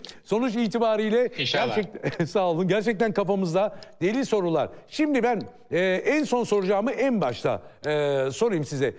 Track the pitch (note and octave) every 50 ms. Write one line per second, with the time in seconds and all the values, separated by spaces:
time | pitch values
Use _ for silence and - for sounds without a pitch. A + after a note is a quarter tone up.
0 | - - - - - - G3 A3 B3+ C4 G3 A#3+ A#3 G3+ - A#3+ A#3 A3 A3 G#3+
1 | A3 G#3+ G#3+ A#3+ B3+ A3 - - - - - - A#3+ A#3+ G#3+ G#3+ G3 - - -
2 | - C#3+ - - E3+ - - G#3 F#3 F3+ E3 D#3+ F#3+ E3+ F#3+ A3 G3+ A#3 A3 F3+
3 | A#3 A3 E3+ G3+ G3+ E3+ G3+ F#3+ F#3+ E3 D#3+ F#3 G#3 G#3 - - - - - -
4 | D#3+ F#3+ A3 C4+ B3+ - A3 G#3 F3+ E3+ D#3+ D3 A#2+ G#2+ - - - - - -
5 | D#4 D4+ C#4+ B3 A3 B3 A#3+ F#3+ A#2+ - - - - - D3+ E3+ F#3 F#3+ F#3 F#3+
6 | - A3 C#4 D#4 C#4+ - A#3+ B3 A3 - G#3 G3+ F#3 F3+ G#3 F#3+ G#3+ C4 A3 G3
7 | B3+ C#4 A#3+ G3+ D3 B2+ A#2 - - C3 A2 F2 - - - - - D3 D3+ D3+
8 | D3 C#3+ C#3 C3+ C3 C3+ C3 - A3+ A#3+ G3+ D#3+ C#3+ - D3 C3+ C3+ A#2 -